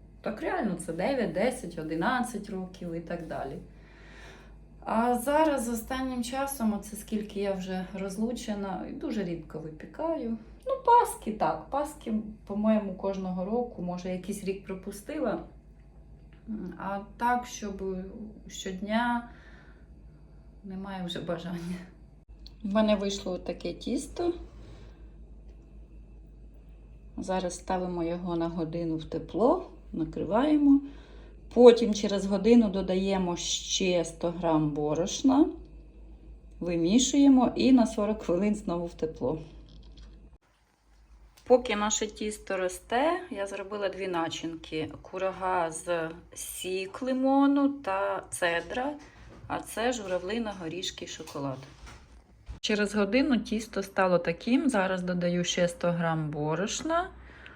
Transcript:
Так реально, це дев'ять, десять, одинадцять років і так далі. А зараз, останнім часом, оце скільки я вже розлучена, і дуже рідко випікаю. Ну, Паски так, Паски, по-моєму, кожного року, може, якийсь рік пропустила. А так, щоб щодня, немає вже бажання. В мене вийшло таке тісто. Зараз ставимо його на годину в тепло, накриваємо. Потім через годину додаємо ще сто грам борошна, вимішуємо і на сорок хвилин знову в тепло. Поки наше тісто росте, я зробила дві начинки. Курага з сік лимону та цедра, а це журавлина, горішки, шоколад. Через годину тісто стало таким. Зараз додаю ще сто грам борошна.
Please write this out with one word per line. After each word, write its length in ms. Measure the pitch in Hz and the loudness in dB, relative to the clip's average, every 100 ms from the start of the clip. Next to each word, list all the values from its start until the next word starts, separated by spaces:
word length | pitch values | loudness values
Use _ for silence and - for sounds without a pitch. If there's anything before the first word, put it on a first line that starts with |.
| - - | -20 -8
Так 220 | - 220 | -6 -4
реально, 320 | 349 381 226 | -4 0 0
це 180 | 170 - | -2 -4
дев'ять, 400 | 165 214 269 196 | -2 0 0 0
десять, 460 | 165 240 - 175 - | 0 0 0 -8 -8
одинадцять 720 | 156 165 185 254 226 196 - | -4 0 2 0 0 -6 -8
років 420 | 190 180 - 175 | -8 -8 -10 -8
і 60 | 170 | -8
так 260 | 165 170 160 | -6 -8 -6
далі. 320 | 139 135 - - - - - - - - - - - - - | -8 -8 -10 -14 -20 -20 -20 -20 -20 -20 -20 -20 -20 -20 -12
А 340 | - 220 247 247 | -2 2 4 2
зараз, 500 | 277 294 320 277 233 | 2 4 4 2 -2
останнім 560 | 233 - 262 262 247 | -4 -4 -4 -4 -4
часом, 480 | 240 262 277 - 220 | -4 -2 -4 0 0
оце 240 | 202 - 196 | -2 -6 -12
скільки 440 | - 214 - 196 | -6 -4 -4 -4
я 120 | 196 | -2
вже 340 | 190 185 185 180 | -2 -4 -6 -6
розлучена, 920 | 190 190 185 226 247 - 202 196 185 - | -8 -6 -2 -2 -2 -6 -6 -4 -6 -8
і 20 | |
дуже 320 | - 311 220 | -8 -4 -4
рідко 340 | 180 165 - 156 | -4 -6 -8 -10
випікаю. 800 | 156 156 - - 320 320 233 226 - - 508 | -10 -12 -14 -6 -4 -2 -4 -6 -10 -10 -6
Ну, 60 | 539 | 0
Паски 480 | - 480 - - 233 | 6 6 6 0 -6
так, 340 | - 160 - - | 0 0 0 -4
Паски, 440 | 277 294 - 240 214 - - - | -4 -4 -6 -4 -4 -4 -12 -8
по-моєму, 480 | 202 214 214 196 | 0 2 2 0
кожного 500 | 185 196 190 185 185 | -4 -4 -4 -4 -4
року, 380 | 185 233 240 - | -2 -2 -4 -6
може, 280 | 175 180 185 | -6 -6 -6
якийсь 340 | 185 190 202 | -6 -6 -6
рік 200 | 185 196 | -6 -6
пропустила. 800 | - 190 202 - - 302 240 170 - - - - - - - - - - - 214 180 - | -8 -10 -10 -12 -10 -4 -2 -4 -6 -18 -20 -20 -20 -20 -20 -20 -20 -16 -10 -8 -8 -8
А 200 | 190 196 208 - | -6 -6 -8 -2
так, 300 | 240 247 247 | 0 0 -2
щоб 500 | - 208 190 190 185 - - 107 - - | -10 -10 -6 -6 -6 -8 -12 -14 -16 -16
щодня, 800 | - 190 185 208 220 147 240 - - - - - - - - - - - - - - | -10 -8 -6 -2 0 0 -2 -6 -16 -20 -20 -20 -20 -20 -20 -20 -20 -20 -20 -20 -18
немає 400 | 196 190 196 190 | -12 -10 -8 -6
вже 160 | 175 - | -6 -6
бажання. 560 | 170 170 175 170 175 180 - - - - - - - - | -4 -6 -6 -8 -6 -8 -10 -20 -20 -20 -20 -20 -20 -10
В 80 | 202 | -2
мене 240 | 208 214 208 | 2 4 2
вийшло 420 | 202 - 185 180 | 0 -4 -6 -6
таке 340 | - 170 175 | -6 -6 -6
тісто. 640 | 165 - 285 - - 349 - - - - - - - - - - - - - - - - - - - - - - - - - - - - - | -6 -4 -4 -4 -4 -2 -4 -8 -18 -20 -18 -20 -20 -20 -20 -20 -20 -20 -20 -20 -20 -20 -20 -20 -20 -20 -20 -20 -20 -20 -20 -20 -20 -14 -8
Зараз 380 | - 185 180 | -2 -2 -2
ставимо 500 | - - 185 180 175 | -6 -4 -2 -2 -2
його 320 | 165 175 180 170 | -2 -4 -2 -2
на 120 | 165 | -2
годину 480 | 170 156 165 170 156 | -2 -4 -4 -2 -4
в 80 | |
тепло, 640 | - 160 - - 240 359 - - - | -4 -8 -4 2 4 4 -2 -16 -10
накриваємо. 880 | - 156 - - 208 302 302 285 277 - - - - - - - | -6 -4 -4 0 2 4 6 8 8 4 -12 -20 -20 -20 -20 0
Потім 400 | 233 247 233 220 | 12 12 12 6
через 320 | 208 208 196 196 | 0 0 0 0
годину 440 | 196 214 240 214 | 2 8 8 8
додаємо 640 | 190 185 190 196 190 180 165 | 2 0 0 2 0 0 -2
ще 680 | - - - - 190 175 | -4 -4 -2 0 2 2
сто 260 | 165 - 175 | 0 -2 -4
грам 400 | 170 170 156 151 | 0 2 4 2
борошна, 760 | 147 147 151 190 - 269 269 349 - - - - - - - - - - - | 0 0 0 -2 2 4 6 6 2 -14 -20 -20 -20 -20 -20 -20 -20 -18 -8
вимішуємо 920 | 175 170 165 233 262 285 277 254 240 - | -2 0 4 4 6 6 8 8 6 4
і 160 | 240 | 8
на 140 | 262 220 | 8 6
сорок 360 | - 208 214 | 2 0 0
хвилин 320 | - 175 208 | 0 2 2
знову 320 | 208 - 175 175 | 0 -2 -4 -4
в 80 | |
тепло. 440 | - 156 - 127 156 - - - - - - - - - - _ _ _ _ _ _ - - - - - | -4 -6 -2 -4 -4 -6 -18 -20 -20 -20 -20 -20 -20 -20 -20 _ _ _ _ _ _ -20 -20 -20 -4 6
Поки 280 | 247 247 208 | 6 6 0
наше 300 | 208 - 214 | 0 0 -2
тісто 500 | - 214 208 - 190 | -4 -6 -6 -4 -2
росте, 640 | 185 185 - 233 311 359 370 | -2 -4 -2 2 2 0 -4
я 160 | 202 196 | -6 -6
зробила 420 | 196 196 208 196 | -6 -8 -4 -4
дві 200 | 190 190 | -4 -4
начинки. 800 | 170 165 - 165 160 - 156 151 - | -2 -2 -4 -8 -8 -8 -6 -6 -10
Курага 680 | - 185 190 180 185 185 165 | -12 -4 -4 -2 -2 0 0
з 400 | 156 175 170 160 170 - | -4 -4 -2 -2 -8 -16
сік 680 | - - - 185 190 190 - | -14 -12 -8 -4 -4 -6 -6
лимону 640 | 254 254 262 277 277 285 277 | -2 2 4 6 6 6 2
та 540 | 277 - 196 202 196 - | 0 -2 -2 0 -2 -6
цедра, 640 | - 175 170 170 247 269 294 - - - - - | -2 0 0 -2 -4 -4 -6 -12 -20 -20 -16 -8
а 140 | 147 | -8
це 320 | - - 240 | -6 -2 -2
журавлина, 640 | 240 190 180 180 226 220 185 | -2 -2 -4 -2 -4 -4 -6
горішки, 460 | 165 170 185 - 175 | -8 -6 -8 -8 -12
шоколад. 520 | - 160 151 139 127 - - - - - - - - - - | -12 -10 -6 -6 -6 -12 -18 -18 -18 -20 -20 -20 -20 -16 -6
Через 340 | - 208 202 | -2 0 0
годину 440 | 208 196 247 302 226 | 0 2 2 4 2
тісто 440 | - 214 - 196 | 0 -4 -4 -6
стало 360 | 196 - 190 175 | -4 0 4 4
таким. 500 | 170 170 - 269 302 | 2 -2 2 2 4
Зараз 340 | 202 185 185 | 2 2 0
додаю 420 | 180 180 175 175 | -2 0 2 2
ще 240 | 170 - 175 | 0 2 0
сто 240 | 175 175 | 2 0
грам 380 | 170 165 160 151 | 2 0 0 -2
борошна. 800 | 151 151 160 202 - 311 330 370 - - - - | -2 0 0 -2 -4 0 0 -2 -6 -20 -20 -20